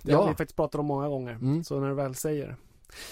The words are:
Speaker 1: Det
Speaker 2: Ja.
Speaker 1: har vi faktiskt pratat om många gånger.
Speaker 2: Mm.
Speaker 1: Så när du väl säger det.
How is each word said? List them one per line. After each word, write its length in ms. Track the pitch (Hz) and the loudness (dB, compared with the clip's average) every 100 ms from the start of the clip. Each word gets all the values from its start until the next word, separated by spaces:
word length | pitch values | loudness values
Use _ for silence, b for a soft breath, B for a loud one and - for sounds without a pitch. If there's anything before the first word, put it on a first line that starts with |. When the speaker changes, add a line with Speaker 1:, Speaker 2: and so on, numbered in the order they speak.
Speaker 1:
Det 100 | 139 | 4
Speaker 2:
Ja. 100 | 147 | 6
Speaker 1:
har 80 | 196 | 6
vi 60 | 151 | 2
faktiskt 200 | 156 - | -2 -2
pratat 240 | 151 147 | 0 0
om 60 | 147 | -2
många 220 | 139 147 | 0 -2
gånger. 220 | 139 123 | -4 -6
Speaker 2:
Mm. 300 | 117 131 160 | -2 0 0
Speaker 1:
Så 160 | 165 139 | 0 -2
när 80 | 139 | 0
du 40 | |
väl 220 | 139 135 131 | -2 -2 -4
säger 320 | 156 147 - | -4 -4 -6
det. 80 | 123 - - - B B | -12 -18 -20 -20 B B